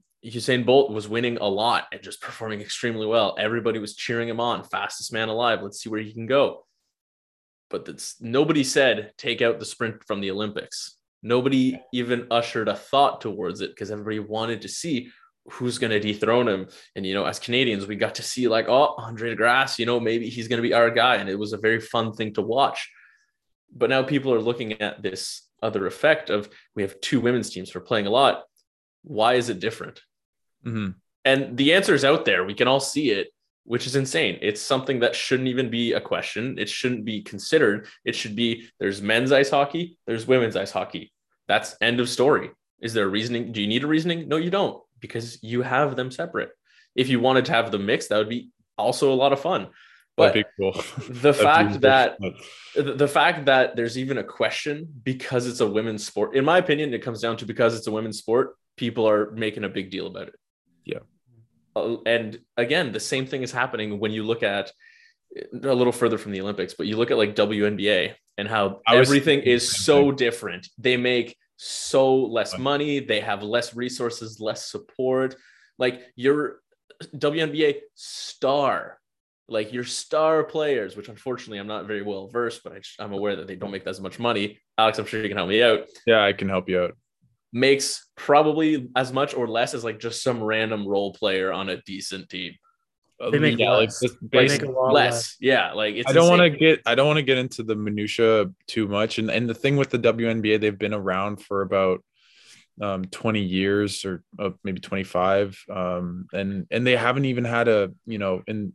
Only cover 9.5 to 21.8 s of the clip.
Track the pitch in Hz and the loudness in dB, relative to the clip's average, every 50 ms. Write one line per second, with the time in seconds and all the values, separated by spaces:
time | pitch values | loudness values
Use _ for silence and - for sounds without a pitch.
9.5 | 113 - 107 - - - 120 110 110 - _ - 107 98 98 98 95 101 107 104 | 2 0 -6 -10 -6 -4 -4 -4 -4 -8 _ -6 -6 -4 -4 -4 -4 -4 -4 -4
10.5 | - - - - - - - - - _ _ _ _ _ - 110 120 127 123 135 | -6 -8 -10 -10 -12 -12 -12 -14 -16 _ _ _ _ _ -2 0 0 2 2 4
11.5 | 135 131 127 131 127 - - _ - 123 120 117 123 120 120 - 117 117 117 - | 2 4 2 2 0 -4 -8 _ -6 -4 -2 -2 -2 -2 -2 0 0 0 0 0
12.5 | - 117 107 107 98 - - - 135 135 143 - - - - 113 92 82 90 87 | -4 -2 -2 -2 -2 -4 -4 0 2 4 4 4 2 -2 -8 -8 -6 -6 -6 -6
13.5 | 95 101 98 - - - 104 95 107 104 101 110 107 107 101 101 107 110 113 117 | -6 -6 -8 -10 -8 -10 -10 -10 -8 -8 -6 -6 -6 -6 -6 -6 -4 -4 -4 -4
14.5 | 117 104 110 92 - - - 170 139 120 - - - _ _ _ _ _ _ - | -4 -6 -8 -10 -10 -8 -6 -4 -4 -4 -6 -8 -16 _ _ _ _ _ _ -20
15.5 | - - 123 123 117 120 123 110 107 104 107 107 101 104 107 110 117 123 123 113 | -10 -6 -4 -4 -2 -2 -2 0 0 0 0 -2 -2 0 0 2 2 4 4 2
16.5 | 98 92 92 92 - - - _ _ 95 95 95 95 101 85 - - - - 120 | 0 -2 -4 -10 -16 -20 -20 _ _ -8 -6 -4 -2 -2 -2 -2 -4 -6 -6 -2
17.5 | 120 127 135 120 104 98 98 101 107 98 113 104 - - - - - 127 127 117 | 0 2 2 2 0 -2 -4 -6 -4 -4 -4 -4 -4 -8 -10 -8 -4 -2 0 2
18.5 | 110 113 - - 123 135 147 123 - - 117 117 117 110 117 117 113 104 110 120 | 2 2 2 4 4 4 4 4 0 -4 -10 -12 -10 -8 -6 -6 -2 2 4 4
19.5 | 123 131 135 135 - - 113 120 123 117 117 110 113 117 113 113 120 120 113 113 | 4 4 2 0 -2 -2 0 0 0 0 0 0 0 -2 -2 -6 -8 -8 -4 -2
20.5 | 123 117 117 107 87 117 117 117 113 117 117 127 120 104 101 98 98 101 107 104 | -2 0 0 2 4 4 4 4 4 4 4 4 4 2 0 -4 -4 -4 -4 -6
21.5 | 110 101 110 110 113 113 | -4 0 0 2 2 0